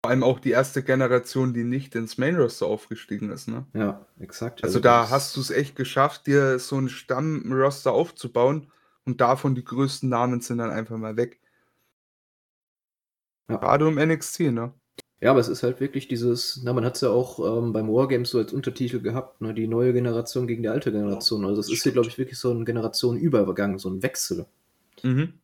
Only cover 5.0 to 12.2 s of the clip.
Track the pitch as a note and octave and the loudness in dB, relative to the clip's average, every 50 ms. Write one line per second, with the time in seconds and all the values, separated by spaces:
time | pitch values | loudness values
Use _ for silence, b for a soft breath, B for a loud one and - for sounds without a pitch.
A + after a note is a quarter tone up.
5 | A#2 A2 B2+ C#3 C3+ - - C#3 C3 - - B2 D3 C#3 - - C3 - - C3+ | 6 2 0 0 0 -2 -6 -6 -6 -2 -2 -2 -2 -2 -4 -8 -6 -4 2 2
6 | C#3 C#3+ - - _ - C#3 C#3+ C#3 C3+ C3 B2+ B2+ - C#3 C3+ C3+ B2+ - - | 2 2 0 -4 _ 2 4 4 4 4 2 0 -2 -4 -2 -2 -2 -2 -4 -10
7 | - - B2+ B2+ D3+ D#3+ D#3 C#3+ - A2 C3 C3 C3 C#3+ C#3 - - C3+ A2 B2 | -4 -4 -4 -2 0 -2 -4 -4 -4 -2 0 2 2 2 2 0 -2 2 2 2
8 | E3+ E3+ - - - B2 - A#2+ A#2+ C3 D3 D#3 C#3+ b b b b b b b | 0 0 -4 -12 -12 -4 2 4 4 4 2 0 -6 b b b b b b b
9 | _ C3 A#2+ - B2+ A#2 C3 C3+ - C#3+ C3 B2 B2 - A#2+ B2+ C#3 C#3 C#3 - | _ -6 0 2 4 4 4 2 2 0 0 0 -4 -6 -2 0 0 0 -2 -4
10 | - C3 B2 A#2 B2 B2+ B2 A#2+ A#2+ - B2 A#2 A#2 A2+ - A2 A2 A2 A2+ A2 | -2 0 2 2 2 2 0 -2 -4 -4 -4 -4 -4 -4 -4 -6 -6 -6 -8 -8
11 | A2 A2 G#2+ A2+ A#2+ A#2+ - _ _ _ _ _ _ _ _ _ _ _ _ _ | -8 -4 -2 -2 -2 -2 -4 _ _ _ _ _ _ _ _ _ _ _ _ _
12 | _ _ _ _ | _ _ _ _